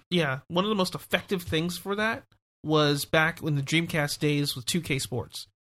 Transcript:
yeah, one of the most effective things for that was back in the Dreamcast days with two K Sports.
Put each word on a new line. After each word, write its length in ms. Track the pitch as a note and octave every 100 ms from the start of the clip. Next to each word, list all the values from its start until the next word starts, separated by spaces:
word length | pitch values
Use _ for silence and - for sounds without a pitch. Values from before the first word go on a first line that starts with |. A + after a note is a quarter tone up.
| -
yeah, 300 | F3 D3 C3+ -
one 160 | E3+ G#3
of 40 |
the 60 | G#3+
most 180 | F3+
effective 500 | F#3 - F3+ - F#3+
things 340 | - D#3+ F3 F3
for 180 | G3 G3+
that 280 | A3 B3 - _ _ _ -
was 400 | D3+ D3 D3 -
back 360 | D#3+ D#3 E3+
in 140 | - C#3+
the 60 |
Dreamcast 560 | C#3 D#3+ E3 E3 C#3+ -
days 380 | D3+ D3 C#3+ -
with 80 | A#2
two 160 | F3
K 180 | D#3 C#3
Sports. 480 | - B2 D2+ - - _